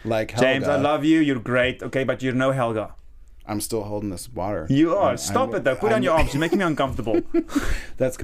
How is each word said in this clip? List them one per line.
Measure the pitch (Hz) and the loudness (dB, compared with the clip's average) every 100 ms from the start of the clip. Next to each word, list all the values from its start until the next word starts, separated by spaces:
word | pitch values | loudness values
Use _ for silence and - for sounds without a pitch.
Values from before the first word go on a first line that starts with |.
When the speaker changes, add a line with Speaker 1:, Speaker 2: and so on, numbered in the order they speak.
| 110 | -2
Speaker 1:
like | 110 107 | -2 -2
Helga. | 110 | 2
Speaker 2:
James, | 131 135 147 | 2 2 0
I | 143 | 0
love | 147 151 151 | 2 2 4
you. | 160 | 4
You're | 147 123 | 4 0
great. | 104 123 127 - | 0 0 0 -2
Okay, | 127 135 | -4 -2
but | 127 123 | -2 -2
you're | 131 | -2
no | 127 135 | 0 0
Helga. | 135 117 110 98 - - - - - - | 2 0 -2 -6 -12 -20 -20 -20 -16 -8
Speaker 1:
I'm | 104 | -6
still | - 113 | -4 -4
holding | 104 104 104 | -4 -6 -6
this | 87 - | -8 -8
water. | - 95 92 80 | -6 -4 -4 0
Speaker 2:
You | 135 165 196 | 4 4 4
are. | 156 | 2
Speaker 1:
I'm, | 120 | 0
Speaker 2:
Stop | - 233 262 | -2 -2 0
Speaker 1:
I'm, | 202 | 0
Speaker 2:
it, | |
though. | 139 - | 0 0
Put | 214 | 2
down | 220 | 2
Speaker 1:
I'm | |
Speaker 2:
your | 185 | 4
arms. | 160 - | 4 4
You're | 139 | 2
making | 170 202 | 0 2
me | 175 | 2
uncomfortable. | 147 135 - 110 339 - 330 - 285 | 0 -2 -2 0 0 0 -2 0 -2
Speaker 1:
<laughs> | - - - - | 0 -2 -4 -4
That's, | 131 - | -2 -2